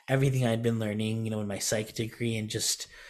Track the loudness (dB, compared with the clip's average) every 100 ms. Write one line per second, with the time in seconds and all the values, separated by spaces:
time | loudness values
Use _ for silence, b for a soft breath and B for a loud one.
0 | B 4 4 4 4 4 2 2 0 0
1 | 0 0 -2 -2 -2 -4 -2 -2 -2 -4
2 | -6 -2 -2 -2 -2 -2 -2 -4 -6 B
3 | B